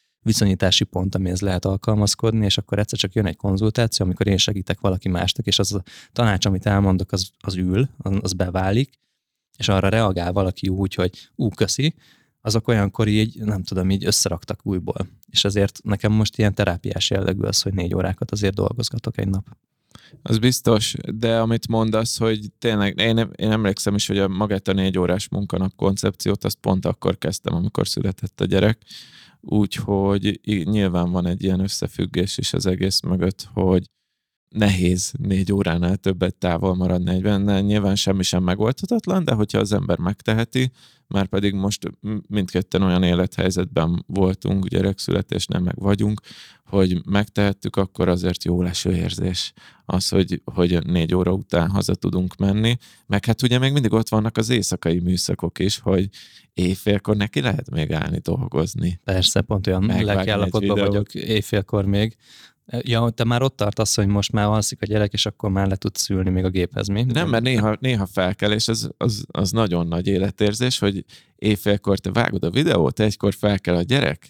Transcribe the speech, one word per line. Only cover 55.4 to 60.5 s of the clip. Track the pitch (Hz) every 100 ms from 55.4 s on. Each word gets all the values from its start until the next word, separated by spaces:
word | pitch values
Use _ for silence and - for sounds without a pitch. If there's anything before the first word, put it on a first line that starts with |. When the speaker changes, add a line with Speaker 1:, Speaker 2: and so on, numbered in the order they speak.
| 82 -
Speaker 2:
is, | 92 -
hogy | - 95 98 - - - _
éjfélkor | - 90 92 - 101 - 104
neki | 101 -
lehet | 131 - -
még | 80 78
állni | 78 - 82
dolgozni. | - 87 85 - 80 80 85 90
Speaker 1:
Persze, | - 92 87 -
pont | 110 104 95
olyan | 92
Speaker 2:
Megvágni | 101 - 104
egy | 98
Speaker 1:
lelkiállapotban | 95 104 98